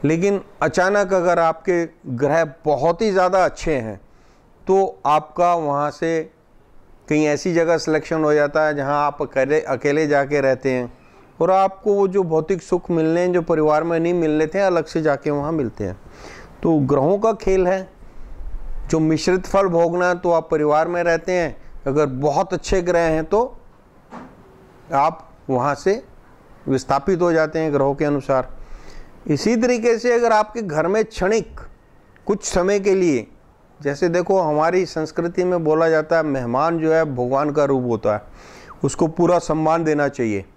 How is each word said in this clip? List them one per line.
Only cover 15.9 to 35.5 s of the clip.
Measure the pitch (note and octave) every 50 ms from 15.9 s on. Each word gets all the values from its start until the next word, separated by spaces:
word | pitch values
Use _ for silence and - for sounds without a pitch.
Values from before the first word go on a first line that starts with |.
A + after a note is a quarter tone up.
| G2 - - - - - - - - - - - - - -
तो | E3 E3
ग्रहों | D3+ C#3 B2+ C#3+ C#3 C3+ E3 G3
का | G3+ G#3+ A3 A3
खेल | - - G3 F#3+ F#3+ F3+
है, | F3+ F#3+ F#3+ F#3+ - - - - - - - - - - - - - - - - - - - - -
जो | D#3+ D#3+
मिश्रित | D#3 D#3 D#3+ D3+ - F#3 F#3 F#3 F#3
फल | - - G3 G3
भोगना | F#3 E3+ E3 E3+ E3 E3+ F3+ F3+
है | F3+ F3+
तो | F3 F3+ F3
आप | E3+ E3 D#3+ -
परिवार | E3 D3+ D3+ D3 D3 D#3 E3
में | E3+ F3 F3 F3
रहते | E3+ E3 D#3+ E3 F#3
हैं, | F3+ F3+ E3+ C#3+ G#2+ - - - - - -
अगर | C#3 C#3 D3+ D3+
बहुत | C#3 C3 B2+ C#3+ D3+ C#3 E3 F#3+ F#3 F#3
अच्छे | E3 - - G3 F#3+
ग्रह | F3+ F3 F3 E3+
हैं | E3+ E3 D#3 D#3+ D#3
तो | D#3+ - G#3+ B3 C4 - - - - - - - - _ - - - - - - - - - - - - - - - - - - - C3+
आप | C#3 C#3+ E3 E3 - - - - - - -
वहाँ | C3 B2 B2 C#3+ C#3
से | - - F#3+ G3+ B3 - - - - - - - - - - - - -
विस्थापित | C#3+ C3+ C3 - - C#3 C#3 - G3 F#3+ E3
हो | F3+ F3 E3
जाते | D#3+ D#3 D#3 D3+ D#3+
हैं | D#3+ D#3 C#3+
ग्रहों | C#3 C3+ C#3 C#3
के | C#3 D#3
अनुसार। | D3 D3 C#3 - - C3+ C3 B2+ - - - - - - - - - - - - - - - -
इसी | - D3+ C#3 - G#3 A#3+
तरीके | A3+ A#3+ B3 B3 A3+ A3 A#3+ A3+
से | A3 A#3+ B3 A#3
अगर | A#3 A#3+ A3+
आपके | A3 G#3+ G#3+ G#3+ - A#3
घर | A3 F#3 D3 D#3 D#3+
में | E3+ G3+ A3 G#3+
क्षणिक | - - - F#3 F#3+ A3 A3+ - - - - - - - _ _ _ - - - - - - -
कुछ | - G#3+ - -
समय | - - F#3+ F3 F#3+ G#3 G3+
के | F#3+ G3+ F#3+
लिए, | G3 F3+ E3+ C#3 A#2+ G#2+ - - - - - _ _ _ _ - -
जैसे | D3+ C#3 C#3+ C#3 F#3 F3
देखो | E3 F3+ F3+ F3+ G3 F#3+
हमारी | F3 D3+ D3+ D3+ D#3 E3+ F3+ F#3 F#3
संस्कृति | - - D#3+ D#3 D#3 - - E3+ F3 F3 - F3+
में | F3+